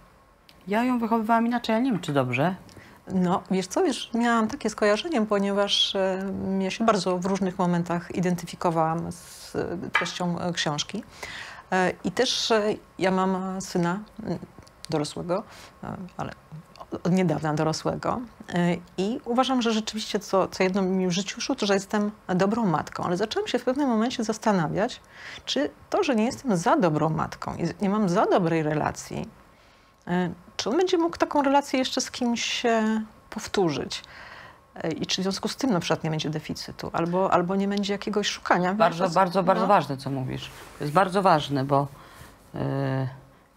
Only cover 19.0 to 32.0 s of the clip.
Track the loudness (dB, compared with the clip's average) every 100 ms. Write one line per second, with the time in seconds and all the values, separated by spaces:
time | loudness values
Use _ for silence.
19 | -4 -4 -2 0 2 2 2 0 -2 -6
20 | -4 -4 0 2 2 2 0 2 2 2
21 | 2 0 -4 -6 -4 -2 2 2 2 0
22 | 0 -4 -2 2 2 2 2 2 -2 -6
23 | -2 0 0 -2 -2 0 0 0 2 2
24 | 0 0 -4 0 2 2 2 0 -2 -4
25 | -18 -20 -16 -12 -4 -2 -2 -4 -2 0
26 | 2 2 2 0 0 2 4 4 4 4
27 | 2 0 -4 -6 -8 -4 -4 -2 0 2
28 | 2 4 4 4 4 2 0 0 -2 -4
29 | -8 -10 -10 -14 -20 -20 -20 -20 _ _
30 | -4 -2 -2 -6 -12 -8 -2 0 2 2
31 | 0 -2 0 2 4 2 2 0 0 -2